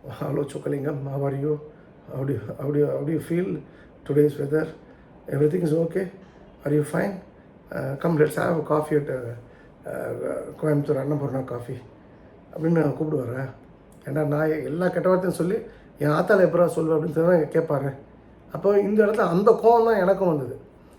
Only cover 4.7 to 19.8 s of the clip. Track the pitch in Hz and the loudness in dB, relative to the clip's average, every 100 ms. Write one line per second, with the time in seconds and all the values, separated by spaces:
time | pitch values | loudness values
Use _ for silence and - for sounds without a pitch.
4.7 | - - - - - - 143 151 180 165 | -8 -20 -20 -20 -20 -6 2 2 2 2
5.7 | 160 165 190 180 - - - - - - | 0 0 -2 -6 -10 -20 -20 -20 -10 0
6.7 | 147 147 165 202 185 - - - - - | 0 0 -2 -4 -6 -14 -20 -20 -20 -12
7.7 | - 135 139 170 156 151 160 160 160 - | -8 -6 -2 0 4 2 2 0 -2 0
8.7 | 151 147 147 143 131 117 117 - - - | 0 2 -2 0 -6 -8 -12 -16 -20 -20
9.7 | - - - - - - - - - 156 | -16 -10 -8 -8 -6 -6 -8 -10 -4 0
10.7 | 143 139 135 135 147 139 135 131 123 120 | 0 0 -2 -2 -2 -2 -4 -6 -8 -10
11.7 | 120 - - - - - - - - 160 | -12 -14 -20 -20 -20 -20 -20 -16 -4 2
12.7 | 165 147 - 156 147 117 127 131 - - | 2 2 0 -2 -2 -4 -6 -8 -12 -20
13.7 | - - - 139 147 147 147 156 156 131 | -20 -20 -16 -6 -2 0 0 0 -2 -4
14.7 | 165 180 175 185 185 180 - 170 226 - | -2 -2 0 2 2 2 -2 -2 -2 -6
15.7 | - - - 147 156 180 202 170 165 170 | -18 -20 -4 0 2 4 4 6 4 2
16.7 | 165 160 160 165 156 170 175 151 165 160 | 2 0 0 0 0 4 4 2 0 0
17.7 | 143 139 - - - - - - - 196 | -2 -4 -8 -18 -20 -20 -20 -14 -2 2
18.7 | 202 202 214 208 220 180 170 220 - 226 | 2 4 4 4 2 2 4 4 6 6
19.7 | 233 | 6